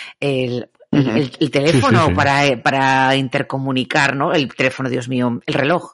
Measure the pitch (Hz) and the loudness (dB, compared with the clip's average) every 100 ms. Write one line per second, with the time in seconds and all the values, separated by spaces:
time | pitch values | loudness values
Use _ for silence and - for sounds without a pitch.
0 | - - 143 131 127 120 - _ - 147 | -16 -6 -2 -2 -2 -4 -8 _ -8 -4
1 | 131 110 131 - 143 143 147 139 277 - | 0 0 -2 -4 -2 0 2 2 4 4
2 | 160 101 139 139 143 113 147 135 135 135 | 2 2 2 2 2 0 0 2 2 2
3 | 131 135 135 139 - 135 135 127 123 156 | 2 2 0 -4 -4 -4 -2 -2 0 0
4 | 139 135 160 175 131 - 131 - 131 127 | 0 0 0 0 -2 0 -2 0 -4 -4
5 | 120 127 123 120 - 139 160 175 - | -2 -2 0 -2 -4 -2 0 0 -4